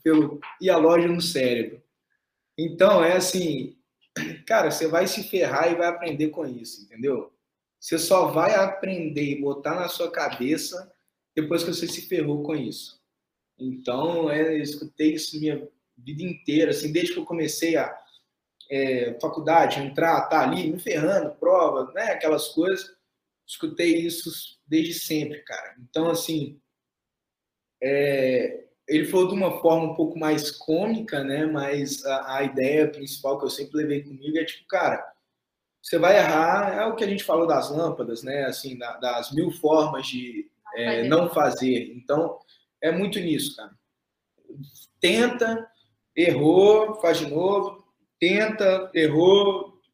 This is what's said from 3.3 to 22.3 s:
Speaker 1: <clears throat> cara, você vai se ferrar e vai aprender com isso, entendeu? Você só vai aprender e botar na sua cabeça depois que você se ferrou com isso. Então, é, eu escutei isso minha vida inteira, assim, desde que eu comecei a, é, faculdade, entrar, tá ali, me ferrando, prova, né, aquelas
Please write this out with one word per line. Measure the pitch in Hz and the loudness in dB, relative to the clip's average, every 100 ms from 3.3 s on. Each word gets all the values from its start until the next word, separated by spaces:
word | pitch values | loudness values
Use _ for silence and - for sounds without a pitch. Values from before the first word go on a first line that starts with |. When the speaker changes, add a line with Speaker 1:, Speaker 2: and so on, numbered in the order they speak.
| 190 170 135 - - _ _ _ - | -2 -2 -2 -6 -14 _ _ _ -10
Speaker 1:
<clears throat> | 160 160 - | -10 -8 0
cara, | 220 165 | 2 2
você | - 160 | 0 0
vai | 170 190 | 2 0
se | - | -2
ferrar | 190 190 156 139 170 | -2 0 0 2 2
e | |
vai | 165 170 | 2 0
aprender | 170 170 143 156 | -2 -6 -2 -4
com | 170 143 | -4 -8
isso, | 120 113 - | -10 -14 -18
entendeu? | 101 113 139 123 - _ _ _ _ _ | -20 -6 -4 -4 -6 _ _ _ _ _
Você | - 165 | -4 -2
só | - 190 160 | 4 4 4
vai | 156 180 | 2 4
aprender | 208 190 - 190 180 156 143 | 4 2 -2 -6 -6 -6 -4
e | 143 139 | -4 -2
botar | 139 139 147 | -4 -4 -4
na | 175 175 | -4 -6
sua | - 170 | -4 -6
cabeça | - 143 - 127 160 - 180 190 _ _ _ _ | -4 -4 -4 -2 -2 -4 -10 -16 _ _ _ _
depois | - 151 170 | -6 -2 -2
que | 170 | -2
você | 160 165 | -4 -6
se | - - | -10 -6
ferrou | 180 147 147 | -4 -2 -4
com | 147 156 | -4 -6
isso. | 117 - - _ _ _ _ _ _ - | -6 -10 -16 _ _ _ _ _ _ -12
Então, | 131 127 - 127 160 170 160 | -10 -8 -6 -2 -2 0 0
é, | 151 160 156 | 0 0 0
eu | |
escutei | 143 - 156 - 156 | -4 -8 -12 0 0
isso | 151 - 156 | 0 -6 -4
minha | 151 - - _ _ _ | -4 -4 -8 _ _ _
vida | 123 147 | -14 -8
inteira, | 180 170 - 147 156 | -8 -8 0 2 4
assim, | 139 151 | 2 0
desde | 160 175 | -2 -2
que | 175 | -4
eu | 156 | -6
comecei | 165 151 - 165 156 | -4 -4 -2 0 0
a, | 123 - _ _ _ _ _ _ - | -2 -6 _ _ _ _ _ _ -6
é, | 135 135 127 120 113 | -2 0 0 -2 -4
faculdade, | 156 - 151 165 156 - | -6 -4 2 4 4 0
entrar, | 139 147 165 147 - | -4 0 2 2 2
tá | 156 | 0
ali, | 131 170 160 | 2 0 -4
me | 170 | -4
ferrando, | - 165 160 196 147 - | -4 -2 0 0 -2 -2
prova, | 170 185 160 135 131 | 2 4 2 0 -6
né, | 185 220 | -6 -4
aquelas | 180 160 | -2 0